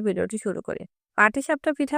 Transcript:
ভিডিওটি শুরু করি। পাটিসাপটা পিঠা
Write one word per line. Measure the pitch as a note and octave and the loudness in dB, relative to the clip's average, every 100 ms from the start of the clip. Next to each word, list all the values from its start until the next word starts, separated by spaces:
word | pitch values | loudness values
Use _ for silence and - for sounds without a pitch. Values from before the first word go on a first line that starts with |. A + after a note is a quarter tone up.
| G#3+ | 0
ভিডিওটি | F#3 F3+ G#3+ G#3+ | 0 -2 -2 -4
শুরু | - | -6
করি। | - - - _ _ - | -6 -8 -10 _ _ 4
পাটিসাপটা | G#3 C#4 C4+ D4 D#4 D4 | 4 4 -2 0 0 -2
পিঠা | C#4 | 0